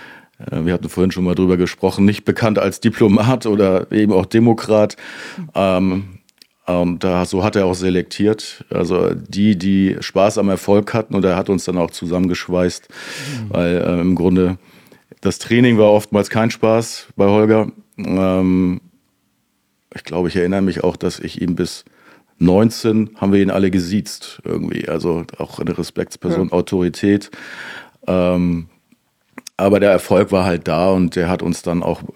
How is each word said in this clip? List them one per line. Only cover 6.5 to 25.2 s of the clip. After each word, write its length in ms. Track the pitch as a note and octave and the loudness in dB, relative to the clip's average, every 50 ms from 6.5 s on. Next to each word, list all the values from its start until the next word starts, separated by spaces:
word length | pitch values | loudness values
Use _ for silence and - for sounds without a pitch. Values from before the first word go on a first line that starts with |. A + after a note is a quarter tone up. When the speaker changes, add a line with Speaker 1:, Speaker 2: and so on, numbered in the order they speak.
| _ _ _ | _ _ _
Speaker 1:
und 360 | - F2+ F2 F2+ F2+ F2 E2 | -2 -2 0 0 -2 -2 -2
da, 220 | - F#2 F2+ F2+ F2+ | -2 0 0 0 0
so 180 | - - F#2 | 0 -2 -2
hat 140 | F2+ G#2+ G#2 | -2 0 0
er 100 | G#2 F#2+ | 0 0
auch 80 | F2+ F#2 | 0 -2
selektiert. 880 | F2+ F#2 F#2+ F2+ F2+ E2+ - - - G2+ G#2 G#2+ G#2+ - - - - - - | -2 -2 0 0 0 -2 -4 -4 0 0 0 0 -2 -6 -14 -18 -20 -14 -6
Also 400 | - F2+ F2 E2+ F#2 F2+ F2+ F2+ F2 | -4 -4 -2 0 0 0 0 0 -2
die, 440 | F2 E2+ - - G2 G#2 G#2+ G#2 E2+ | -4 -8 -8 -4 0 2 2 2 0
die 380 | F2 G2 G2 F#2+ G2 F#2+ F2+ - | 0 0 2 2 2 2 0 -4
Spaß 400 | - - - F#2+ F#2+ G#2+ - G#2+ | -8 -4 0 2 2 2 2 0
am 100 | G2 G2+ | 0 0
Erfolg 460 | F#2+ F2+ - - G2+ G#2 G2+ - - | -2 -2 0 2 2 2 2 0 -2
hatten, 200 | A2+ G#2+ - - | -4 -4 -2 -2
und 100 | G2+ F#2 | 0 0
er 120 | F#2+ F2 | 2 0
hat 140 | F#2 F#2+ - | 0 0 -2
uns 140 | G2 F2 - | -2 -2 -2
dann 120 | - F2 | -4 -2
auch 140 | F2+ E2+ E2 | -2 -2 -4
zusammengeschweißt, 1000 | - - F#2 E2 F2 F2+ F#2 F2 F2 - - - F2+ F2+ F2+ F2+ - - - _ | -4 -8 -8 -4 -2 -2 -2 -2 -2 -4 -4 -4 -2 0 0 0 -2 -6 -14 _
Speaker 2:
Mhm. 600 | - - - - - - C#3 C#3 C#3+ A#2+ A2 G#2 | -20 -18 -16 -14 -14 -12 -12 -10 -10 -10 -8 -6
Speaker 1:
weil, 260 | - F2 F2 F2 F2+ F2 | -2 -2 0 0 0 0
äh, 220 | E2 E2+ F2 F2 | 0 0 0 0
im 140 | E2+ F#2 F#2 | 0 0 0
Grunde 440 | E2+ E2+ F#2 F#2 F#2 F#2 F2+ F#2 - _ _ _ - _ _ - _ _ _ - _ | 2 2 2 2 4 2 2 0 -4 _ _ _ -20 _ _ -20 _ _ _ -20 _
das 180 | - G2 - - | -4 -4 -4 -4
Training 380 | - - A#2 A#2+ B2+ B2 A#2 G#2+ | -4 0 2 4 4 4 6 6
war 120 | G#2+ G#2+ | 6 6
oftmals 380 | G#2 G#2 - - G#2 G#2 G2 - | 6 4 2 2 0 0 0 0
kein 200 | - A2 A2+ A2+ | 0 0 0 0
Spaß 580 | - - - A2 A2+ A2+ A#2 - - - - - _ | 0 0 0 2 2 2 0 -4 -10 -14 -18 -16 _
bei 100 | - G2 | 0 2
Holger. 440 | G2+ G2+ G#2+ G#2+ G#2+ A2 A2 G#2+ - - - _ _ _ - | 4 4 4 4 4 4 2 2 0 -6 -14 _ _ _ -12
Ähm, 840 | G2 - F2+ F#2+ F#2+ F#2+ F#2 F#2 F#2 F#2 F#2 F#2 F#2 F2+ F2+ - - _ _ _ _ _ _ _ _ _ _ _ _ _ _ _ _ _ _ _ _ _ - | -6 -4 -2 0 0 0 0 2 2 2 2 2 2 0 -2 -4 -8 _ _ _ _ _ _ _ _ _ _ _ _ _ _ _ _ _ _ _ _ _ -20
ich 100 | - - | -20 -14
glaube, 240 | - E2 F2 F#2 E2 | -8 -4 -2 -2 -2
ich 80 | - | 0
erinnere 260 | F#2+ F2 F2+ F#2+ G2 | 0 0 0 0 0
mich 200 | F#2+ F#2 E2+ - - | 0 0 -2 0 -2
auch, 120 | F2+ E2+ | -2 -2
dass 240 | - - F2+ - - | -2 -4 -6 -4 -6
ich 220 | - D#2+ - - | -10 -12 -8 -4
ihm 120 | F#2 F2 E2+ | -4 -4 -2
bis 300 | E2+ F2+ E2 - - - _ _ _ _ _ - _ _ _ _ _ | -2 -2 -4 -6 -12 -18 _ _ _ _ _ -20 _ _ _ _ _
neunzehn 720 | E2+ F2+ F2+ G2+ A2+ A2+ - - - A2+ G#2+ A2 A2 G#2+ - | 2 4 4 4 4 2 0 0 -2 0 0 0 0 -2 -4
haben 160 | - G2 G2 | -4 0 2
wir 80 | G2 G2 | 2 2
ihn 80 | G2 F#2+ | 2 2
alle 200 | F#2 F#2+ G2 F#2+ | 2 0 0 2
gesiezt 720 | F#2 F#2+ F2 E2+ G2+ G#2 - - - - - - - - _ | 0 0 -2 -2 -4 -4 -4 -6 -12 -16 -16 -20 -20 -14 _
irgendwie. 440 | - E2 D#2+ E2 E2 - D#2+ - - | -8 -6 -6 -4 -6 -6 -6 -6 -6
Also 360 | D#2+ D#2+ D#2+ F2 E2 E2+ | -6 -4 -2 -2 -2 -2